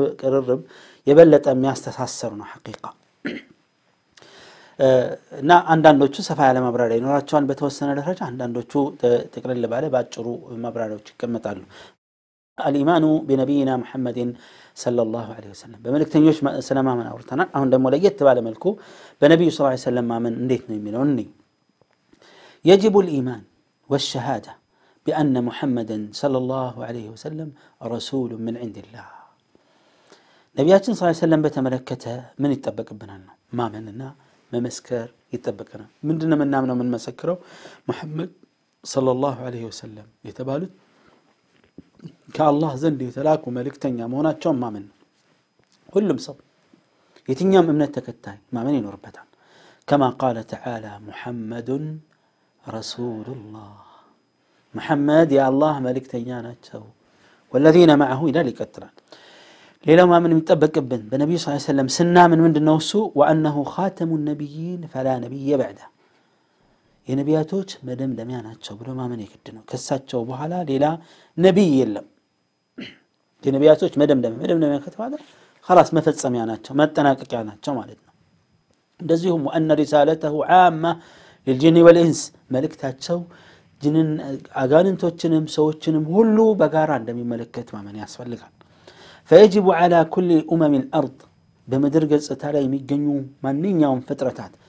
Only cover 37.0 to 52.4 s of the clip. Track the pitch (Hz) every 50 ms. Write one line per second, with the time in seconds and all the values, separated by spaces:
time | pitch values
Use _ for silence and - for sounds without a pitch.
37 | - - 120 - - 165 180 180 - - - - - - - - _ - 123 -
38 | 165 156 151 156 175 185 _ _ _ _ _ _ _ _ _ _ - - - 135
39 | 131 127 123 127 135 143 127 117 127 127 123 117 117 110 - - - 117 104 104
40 | 104 _ _ _ - 110 101 - 127 135 135 151 185 190 _ _ _ _ _ _
41 | _ _ _ _ _ _ _ _ _ _ _ _ _ _ _ - - _ _ _
42 | - - _ _ _ _ - - 156 147 147 147 160 151 131 131 156 165 147 123
43 | 127 123 123 135 143 156 156 156 - 123 123 123 123 139 - - - 135 123 117
44 | 117 120 127 139 160 156 147 - - 170 143 127 123 117 104 101 104 104 _ _
45 | _ _ _ _ _ _ _ _ _ _ _ _ _ _ _ _ _ _ - 196
46 | 214 180 139 123 - - - _ _ _ _ _ _ _ _ _ _ _ _ _
47 | _ _ _ _ _ - 131 135 180 190 190 185 165 160 147 151 147 139 - 127
48 | - 120 - _ - 104 101 - _ - 123 113 117 139 147 127 104 101 98 -
49 | - 104 - - - _ _ _ _ _ _ _ _ _ _ _ - - 143 143
50 | 135 123 - - 135 127 117 113 113 - - - - 127 117 110 110 104 104 104
51 | 107 104 95 - - 123 123 117 110 107 117 120 113 123 135 143 156 156 156 156
52 | - _ _ _ _ _ _ _